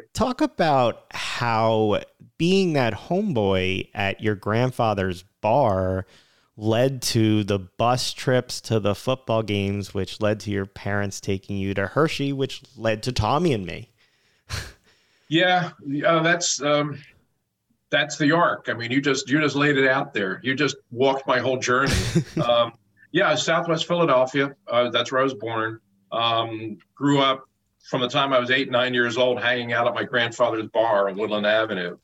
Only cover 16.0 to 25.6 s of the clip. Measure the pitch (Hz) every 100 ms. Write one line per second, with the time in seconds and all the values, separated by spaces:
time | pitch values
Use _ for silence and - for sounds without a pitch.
16 | 143 165 160 175 - - 143 147 147 143
17 | - _ _ _ _ _ _ _ - 143
18 | 147 - 139 165 165 - - 113 117 135
19 | 143 131 - 147 147 139 147 135 135 131
20 | - 110 95 92 127 131 139 - - 117
21 | 139 143 - 127 123 127 123 123 - 95
22 | 120 170 135 - 120 120 117 - _ _
23 | _ 170 185 151 - 170 170 160 - 175
24 | 165 127 127 143 139 - - 117 123 117
25 | 120 131 135 131 113 113